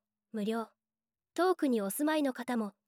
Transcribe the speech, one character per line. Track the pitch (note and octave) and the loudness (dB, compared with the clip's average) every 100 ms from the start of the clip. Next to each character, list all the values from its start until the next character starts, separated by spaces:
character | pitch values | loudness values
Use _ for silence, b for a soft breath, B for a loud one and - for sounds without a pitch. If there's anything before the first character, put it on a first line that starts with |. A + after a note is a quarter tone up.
| _ _ _ | _ _ _
無 | A3 | -4
料。 | G3+ A3+ A3 _ _ _ _ _ _ | -2 -4 -6 _ _ _ _ _ _
遠 | - F#4 | 2 2
く | F4+ D4 | 4 2
に | A3+ | 2
お | G3 | 0
住 | - | 0
ま | D4+ D#4 | 0 2
い | |
の | C#4 | 0
方 | B3 B3 A#3+ | -2 -4 -4
も | G#3 - | -4 -10